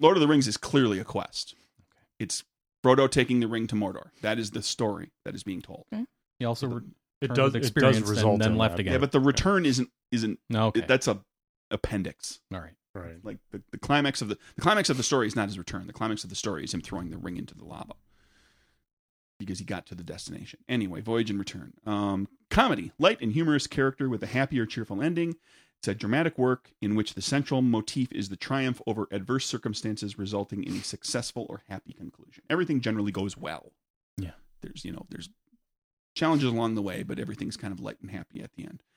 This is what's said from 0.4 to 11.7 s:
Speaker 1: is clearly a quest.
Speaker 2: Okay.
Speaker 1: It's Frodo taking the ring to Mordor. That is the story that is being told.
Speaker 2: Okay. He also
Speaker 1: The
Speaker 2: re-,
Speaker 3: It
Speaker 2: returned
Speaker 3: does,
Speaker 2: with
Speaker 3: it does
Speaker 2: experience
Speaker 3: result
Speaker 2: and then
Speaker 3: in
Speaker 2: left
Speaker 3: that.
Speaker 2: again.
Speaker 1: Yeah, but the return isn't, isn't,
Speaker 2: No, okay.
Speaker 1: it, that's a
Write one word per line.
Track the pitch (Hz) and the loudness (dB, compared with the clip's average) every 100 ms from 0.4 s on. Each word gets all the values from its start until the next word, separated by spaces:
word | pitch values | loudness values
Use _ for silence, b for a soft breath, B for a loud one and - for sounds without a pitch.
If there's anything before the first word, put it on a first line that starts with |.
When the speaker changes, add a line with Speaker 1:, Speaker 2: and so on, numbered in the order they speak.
| 123 | 4
Speaker 1:
is | 104 | 0
clearly | - 139 120 95 | 0 4 4 2
a | - | -2
quest. | 98 - - - - _ _ | -6 -6 -8 -12 -14 _ _
Speaker 2:
Okay. | _ _ _ - | _ _ _ -10
Speaker 1:
It's | 107 - - _ _ _ | -6 -6 -10 _ _ _
Frodo | 127 131 135 | 6 8 8
taking | 143 123 123 | 6 4 4
the | 113 | 2
ring | 113 113 | -2 -2
to | 107 | -2
Mordor. | 101 92 - _ | -2 -4 -12 _
That | 107 113 | -4 -2
is | 107 | -4
the | 107 | -4
story | - - 113 92 85 _ | -4 -2 -2 -2 -8 _
that | - 98 | -12 -10
is | |
being | 101 92 | -8 -10
told. | - 90 - | -10 -16 -10
Speaker 2:
Okay. | 214 240 _ _ - | -8 -8 _ _ -6
He | |
also | 120 117 131 | -4 -2 -4
Speaker 1:
The | 120 | -6
Speaker 2:
re-, | - - _ - | -10 -18 _ -8
Speaker 3:
It | 139 | -2
Speaker 2:
returned | 123 | 4
Speaker 3:
does, | 135 | 4
Speaker 2:
with | 117 | 4
Speaker 3:
it | |
does | 131 | 0
Speaker 2:
experience | 120 131 117 104 | 6 6 6 4
Speaker 3:
result | 107 107 | 4 6
Speaker 2:
and | 104 | 6
then | 110 | 4
Speaker 3:
in | 110 | 4
Speaker 2:
left | 110 90 | 4 2
Speaker 3:
that. | |
Speaker 2:
again. | 95 | 0
Speaker 1:
Yeah, | 127 | 2
but | 135 | 4
the | 143 | 4
return | 135 131 190 196 160 | 4 4 4 4 4
isn't, | 127 123 _ _ | 2 0 _ _
isn't, | 120 110 - - | -2 0 -2 -2
Speaker 2:
No, | 113 110 | 2 4
okay. | 113 | 4
Speaker 1:
it, | - | 4
that's | 131 127 | 4 2
a | 101 - _ _ _ - | -2 -4 _ _ _ -8